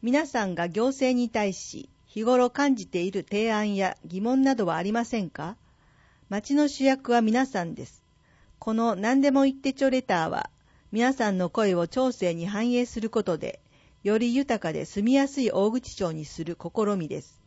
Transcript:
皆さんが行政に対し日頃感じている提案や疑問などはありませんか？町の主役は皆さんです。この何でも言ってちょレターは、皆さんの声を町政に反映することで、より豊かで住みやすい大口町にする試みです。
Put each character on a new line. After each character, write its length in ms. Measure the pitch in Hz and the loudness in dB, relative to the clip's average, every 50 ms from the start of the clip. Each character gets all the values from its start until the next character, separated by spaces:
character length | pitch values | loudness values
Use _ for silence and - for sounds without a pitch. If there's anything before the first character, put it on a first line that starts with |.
| - | -2
皆 220 | 226 247 285 320 285 | 0 0 0 0 0
さ 180 | - 247 214 | -2 -2 -2
ん 80 | 190 180 | -2 -2
が 140 | 165 170 175 | -2 -4 -4
行 180 | 165 202 240 262 | -2 0 0 0
政 280 | 269 269 277 254 254 247 | 0 0 0 0 2 2
に 100 | 247 226 | 0 0
対 240 | - 226 208 202 185 | -2 -2 -2 -2 -4
し 360 | - - - - 104 - - _ _ _ | -6 -12 -14 -14 -16 -16 -16 _ _ _
日 160 | _ - 208 220 | _ -8 -4 0
頃 260 | 233 254 254 247 247 | 2 4 4 4 2
感 280 | 247 - 285 285 269 | 2 0 2 2 2
じ 100 | 226 190 | 0 -2
て 160 | - - 180 175 | -6 -4 -2 -2
い 80 | 190 | -2
る 160 | 196 202 170 _ | -2 -4 -6 _
提 240 | - 202 220 226 220 | -2 -2 0 0 0
案 220 | 214 214 208 202 | 0 0 -2 0
や 220 | 196 190 185 - _ _ | 0 -2 -2 -2 _ _
疑 140 | 165 170 185 | -10 -8 -4
問 240 | 202 240 254 262 269 | -2 0 2 4 4
な 100 | 269 269 | 4 4
ど 120 | 233 208 | 2 0
は 100 | 175 165 | 0 0
あ 60 | 160 170 | -2 -2
り 80 | 196 214 | -2 -2
ま 120 | 233 240 | -2 -2
せ 160 | - - 226 | -2 -2 -4
ん 100 | 196 160 | -4 -4
か？ 260 | _ - 147 165 180 _ _ _ _ _ _ _ _ _ _ _ _ _ _ _ | _ -10 -10 -10 -10 _ _ _ _ _ _ _ _ _ _ _ _ _ _ _
町 260 | 196 202 208 - 277 | -6 -6 -4 0 2
の 140 | 285 302 285 | 4 4 2
主 160 | 285 - 262 | 2 2 2
役 260 | 269 262 269 269 - | 2 2 2 2 2
は 120 | 240 240 233 | 2 4 4
皆 220 | 220 220 247 262 | 4 2 2 0
さ 200 | 262 - 202 175 | 0 -2 -4 -4
ん 100 | 170 - | -4 -8
で 120 | - - | -12 -14
す。 180 | - - _ _ _ _ _ _ _ _ _ _ _ - _ | -14 -16 _ _ _ _ _ _ _ _ _ _ _ -20 _
こ 120 | - - 220 | -6 -2 0
の 220 | 220 226 233 214 | 0 2 0 0
何 260 | 180 202 226 254 269 | 0 0 0 2 4
で 120 | 277 285 262 | 4 4 6
も 140 | 277 269 | 6 4
言 80 | 269 269 | 4 2
っ 20 | |
て 160 | 269 - 277 262 | 0 -4 -4 -2
ち 120 | - 285 | 2 2
ょ 60 | 269 | 2
レ 100 | 254 254 | 2 2
タ 260 | 254 - 202 170 160 | 0 0 0 0 0
ー 40 | 160 | 0
は、 180 | 165 - - - _ _ _ _ _ _ _ - - | -2 -4 -6 -8 _ _ _ _ _ _ _ -8 -2
皆 200 | 214 240 254 269 | 0 2 2 2
さ 160 | 262 240 214 | 2 0 0
ん 100 | 196 185 | 0 0
の 120 | 180 175 | 0 -2
声 240 | - - 220 202 185 | 0 0 2 2 2
を 140 | 175 170 170 | 2 0 0
町 180 | - 262 254 | 0 0 0
政 320 | 262 247 - - 180 170 170 | 0 0 0 -2 -2 -2 -2
に 80 | 170 | -4
反 260 | 180 202 208 226 240 247 | -4 -4 -2 0 0 2
映 140 | 247 247 | 0 0
す 140 | 240 - 226 | -2 -4 -6
る 100 | 208 220 | -6 -2
こ 140 | - 226 208 | -2 -2 -2
と 120 | - 175 | 0 -2
で、 220 | 156 - - - - _ _ _ _ _ _ _ _ _ | -4 -4 -8 -10 -12 _ _ _ _ _ _ _ _ _
よ 120 | 196 208 | 0 0
り 160 | 220 233 240 233 | 2 2 2 2
豊 280 | 262 277 269 240 208 | 0 0 0 -2 -2
か 120 | - 170 156 | -2 -4 -4
で 120 | 156 139 | -4 -6
住 200 | - - 196 202 | -6 -4 -2 2
み 100 | 226 254 | 4 4
や 120 | 277 269 | 4 4
す 140 | 269 277 285 | 2 0 -2
い 100 | 262 214 | -2 0
大 220 | - 185 196 214 220 | 2 2 0 2 0
口 240 | 254 240 - - | -2 -6 -6 -8
町 160 | - 202 170 160 | -4 -4 -4 -4
に 120 | 160 151 | -6 -10
す 200 | 143 - - 165 | -12 -10 -10 -8
る 120 | 156 170 | -8 -8
試 300 | - - 170 - - 214 202 208 | -10 -10 -8 -4 -2 0 0 0
み 120 | 190 165 147 | -2 -2 -4
で 140 | - - - | -6 -8 -10
す。 180 | - _ _ _ | -12 _ _ _